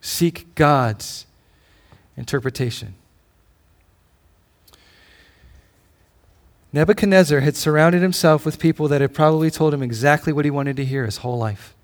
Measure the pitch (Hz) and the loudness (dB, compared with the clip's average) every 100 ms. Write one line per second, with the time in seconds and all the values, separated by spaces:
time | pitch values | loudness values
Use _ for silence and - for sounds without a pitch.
0 | - - 170 165 - - 151 143 123 104 | -10 -2 -2 -2 -18 0 2 4 0 -4
1 | - - - _ _ _ _ _ _ _ | -10 -16 -18 _ _ _ _ _ _ _
2 | _ - 120 139 127 123 127 - 107 92 | _ -16 -6 -4 -4 -4 -6 -6 -14 -18
3 | _ _ _ _ _ _ _ _ _ _ | _ _ _ _ _ _ _ _ _ _
4 | _ _ _ _ _ _ _ _ _ _ | _ _ _ _ _ _ _ _ _ _
5 | _ _ _ _ - - _ _ _ _ | _ _ _ _ -20 -20 _ _ _ _
6 | _ _ _ _ _ _ _ 143 160 202 | _ _ _ _ _ _ _ -2 2 2
7 | 202 190 165 147 143 143 - 151 160 175 | 4 4 6 4 0 -2 0 2 4 4
8 | 185 180 170 156 - 151 165 160 151 143 | 0 2 2 2 0 -2 -2 0 0 0
9 | 139 - 156 160 160 - 156 147 127 113 | 0 2 2 2 0 0 -2 0 -4 -2
10 | 135 147 - 147 147 143 139 135 135 135 | 2 2 0 -2 -2 -2 -4 -4 -6 -4
11 | 117 104 123 123 113 101 - _ | -6 -6 -8 -4 -4 -6 -14 _